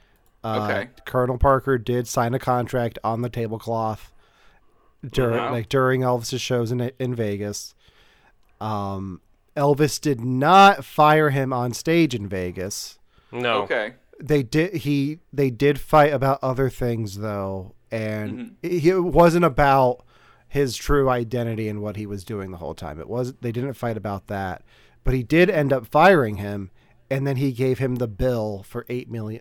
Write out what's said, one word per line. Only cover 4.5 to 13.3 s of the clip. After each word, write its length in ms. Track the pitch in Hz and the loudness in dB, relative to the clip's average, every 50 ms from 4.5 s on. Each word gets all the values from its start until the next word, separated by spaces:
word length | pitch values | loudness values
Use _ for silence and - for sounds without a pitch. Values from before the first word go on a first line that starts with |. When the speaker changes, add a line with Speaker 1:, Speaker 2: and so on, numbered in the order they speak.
| _ _ _ _ _ _ _ _ _ _ - | _ _ _ _ _ _ _ _ _ _ -16
Speaker 1:
dur-, 260 | 131 - - 131 117 113 | -4 0 0 0 2 0
Speaker 2:
Wow. 200 | 120 110 123 139 | 0 -2 -2 -4
Speaker 1:
like, 160 | 117 110 - | -6 -6 0
during 320 | - 135 131 127 131 127 127 | 0 2 2 4 2 2 2
Elvis's 380 | 127 123 120 113 - - 123 - | 0 0 0 -2 -6 -8 -6 -4
shows 280 | - 127 120 117 113 | -2 0 0 0 0
in, 220 | 123 123 120 123 123 _ | -2 -2 -4 -6 -6 _
in 160 | 131 123 123 | -6 -4 -2
Vegas. 600 | 117 113 104 101 98 104 104 104 - - - - _ _ _ _ _ _ _ _ _ _ _ _ _ _ _ _ _ | -2 -2 -2 -2 -4 -4 -6 -6 -8 -12 -14 -18 _ _ _ _ _ _ _ _ _ _ _ _ _ _ _ _ _
Um, 600 | 104 107 110 101 101 98 98 95 98 98 90 78 - _ _ _ _ _ _ | -8 -6 -4 -4 -4 -4 -6 -6 -8 -10 -10 -14 -16 _ _ _ _ _ _
Elvis 440 | 151 143 143 147 135 151 143 - - | 0 2 2 4 4 2 0 0 -2
did 200 | - 151 139 113 | -2 -2 -2 -2
not 640 | 113 127 127 127 139 156 180 196 196 196 196 135 131 | -2 -4 -2 0 4 6 8 10 10 8 8 4 -2
fire 460 | - - - 151 151 151 156 156 151 | -8 0 4 4 6 6 6 4 4
him 220 | 135 139 135 131 131 | 2 0 0 -2 -2
on 200 | 123 120 123 117 | -2 -2 -4 -4
stage 420 | - - 165 165 170 165 143 123 | -4 -2 0 2 2 2 2 0
in 140 | 117 104 98 | -4 -6 -6
Vegas. 720 | 101 92 90 90 87 92 90 101 104 - - - - _ _ _ _ _ _ _ | -4 -4 -4 -4 -6 -6 -8 -8 -8 -10 -12 -14 -16 _ _ _ _ _ _ _